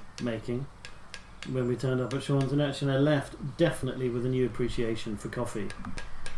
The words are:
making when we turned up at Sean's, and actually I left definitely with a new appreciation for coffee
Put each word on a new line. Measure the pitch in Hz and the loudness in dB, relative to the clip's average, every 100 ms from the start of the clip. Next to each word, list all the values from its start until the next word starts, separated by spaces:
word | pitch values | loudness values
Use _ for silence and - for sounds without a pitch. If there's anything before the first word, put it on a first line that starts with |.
| - - | -8 -4
making | 120 110 - 123 139 - - - - - - - - | -2 -2 -2 -4 -4 -10 -14 -14 -12 -14 -14 -12 -4
when | 127 123 | 0 2
we | 117 | 2
turned | 135 127 | 2 2
up | 123 | 0
at | 139 | -2
Sean's, | - 139 131 | 2 2 4
and | 143 | 2
actually | 143 135 139 | 2 2 2
I | 135 | 4
left | 147 143 - - 139 - | 6 4 0 -6 -6 2
definitely | 170 - 127 127 127 | 2 2 -2 0 0
with | 120 127 | 0 2
a | |
new | 127 123 | 2 2
appreciation | 117 120 - 113 113 113 104 | 2 0 2 0 0 -4 -4
for | - | -4
coffee | 123 117 110 98 - - - - - - | -4 -2 -2 -4 -4 -4 -4 -4 -2 0